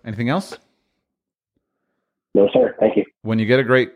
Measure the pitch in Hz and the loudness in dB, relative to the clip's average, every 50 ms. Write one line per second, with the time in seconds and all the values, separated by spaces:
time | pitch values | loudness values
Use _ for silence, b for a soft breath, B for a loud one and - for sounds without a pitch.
0 | _ 117 104 107 117 123 151 196 190 - - - _ _ _ _ _ _ _ _ | _ -12 -8 -6 -4 -2 -2 -4 -6 -8 -16 -20 _ _ _ _ _ _ _ _
1 | _ _ _ _ _ _ _ _ _ _ _ _ _ _ _ _ _ _ _ _ | _ _ _ _ _ _ _ _ _ _ _ _ _ _ _ _ _ _ _ _
2 | _ _ _ _ _ _ - 101 101 - - 127 123 104 - - 107 107 - 104 | _ _ _ _ _ _ 0 2 2 4 2 2 0 0 0 -2 -2 0 0 -2
3 | 95 - _ _ - 107 113 113 110 107 127 135 131 113 127 127 120 - - | -4 -4 _ _ -6 -4 -2 -2 0 2 2 0 2 2 2 0 0 -2 -2